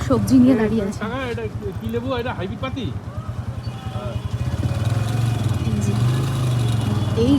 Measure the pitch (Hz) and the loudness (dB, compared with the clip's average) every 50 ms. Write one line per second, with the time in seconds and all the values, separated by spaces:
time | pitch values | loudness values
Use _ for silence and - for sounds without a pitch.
0 | - - 269 226 202 196 247 262 247 254 269 220 220 214 214 226 202 196 214 - | 0 0 0 0 2 4 6 6 8 6 6 4 4 2 2 0 0 -2 -4 -4
1 | 214 220 233 269 269 247 233 220 226 214 - - - 202 180 - 220 220 226 233 | -6 -6 -4 -4 -4 -4 -4 -6 -6 -6 -6 -8 -8 -8 -8 -6 -6 -4 -4 -4
2 | 233 262 262 240 233 254 247 - 180 190 233 - 269 262 - 277 233 156 - - | -2 -2 -2 -2 -2 -4 -4 -4 -6 -6 -6 -6 -6 -6 -4 -4 -4 -6 -6 -6
3 | - - - - - - - - - - - - - - - - - - - - | -8 -8 -8 -8 -8 -8 -8 -8 -8 -8 -8 -8 -8 -8 -8 -8 -8 -8 -8 -6
4 | 208 202 - - - - - - - - - - - - - - - - - - | -6 -6 -4 -4 -4 -4 -4 -4 -2 -2 -2 0 0 0 0 0 0 0 2 2
5 | - - - - 117 117 113 107 107 - - 98 - 110 107 104 104 104 107 113 | 2 0 0 0 0 2 0 0 0 0 0 0 0 0 0 2 2 2 2 2
6 | 120 123 127 131 135 131 - - - - - - - - - - - - - - | 4 4 4 2 2 0 0 0 0 2 2 2 2 2 2 2 2 0 0 0
7 | - - - - 233 254 285 | 0 2 2 4 4 6 6